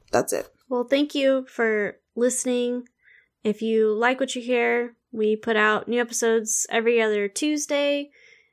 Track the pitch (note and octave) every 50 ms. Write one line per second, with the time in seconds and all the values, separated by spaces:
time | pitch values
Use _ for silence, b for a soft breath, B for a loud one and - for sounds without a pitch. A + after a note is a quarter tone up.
0 | _ _ - A#2+ - - - D#2 - - _ _ _ - B3+ B3 B3 A#3+ C4+ C#4
1 | D4 D4 - D4 C4+ C4+ C4+ C4+ C4 C4 - - A#3 A3+ A3 G#3+ G#3 F#3 - -
2 | _ _ _ A3+ A#3+ B3+ B3 - - B3+ B3 B3 A#3+ A#3+ B3 B3 A#3+ b b b
3 | b b b b b b b _ - A3 G#3 - A3 A3+ A3 A3 A3 G#3+ G#3+ G#3+
4 | A#3 B3 C4 C4 C4+ C4 - B3+ A#3 A#3+ B3+ A#3+ A#3+ A#3+ A#3+ A#3+ A#3+ A#3+ A#3 _
5 | _ _ - A3 G#3+ G#3+ G#3+ G#3+ - A3+ A3 G#3+ G#3+ G#3+ G#3+ G#3 - - A#3 A#3+
6 | B3 A#3+ A#3+ - A#3+ A3+ A3+ A#3 A3 G#3+ - - - - - A#3 A3 A#3 A#3+ A3+
7 | A3 A3 G#3 G#3 G3+ G3+ G3 - D4+ D4+ D4+ D4 D4 - D4 C#4+ C#4+ C#4+ C#4+ C#4+
8 | C#4+ C#4+ b b b b b b b b